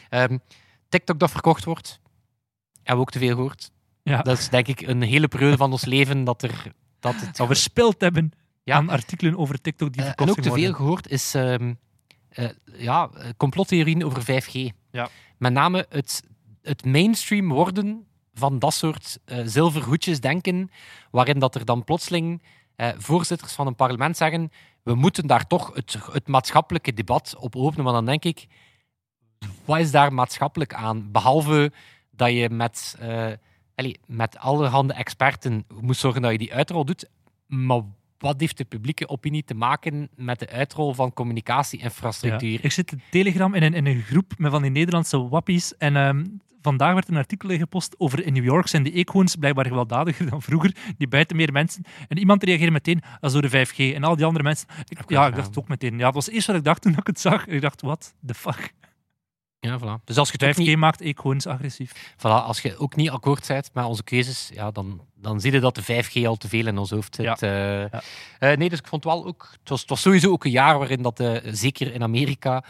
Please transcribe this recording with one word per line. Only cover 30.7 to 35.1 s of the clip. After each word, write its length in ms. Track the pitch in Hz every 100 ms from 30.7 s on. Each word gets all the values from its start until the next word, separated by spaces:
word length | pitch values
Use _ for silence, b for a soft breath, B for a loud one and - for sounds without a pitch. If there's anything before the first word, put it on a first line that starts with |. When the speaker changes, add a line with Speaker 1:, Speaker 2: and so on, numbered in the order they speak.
Speaker 1:
aan? 380 | - 110 110 104
Behalve 600 | 110 127 151 147 151 147 b b b b
dat 200 | - 123
je 180 | 120 117
met, 460 | 117 117 - - -
eh, 280 | 117 113 110 107 _ _ _ -
allee, 240 | 131 - -
met 320 | 117 113 -
allerhande 560 | 127 147 139 135 135
experten 720 | 120 120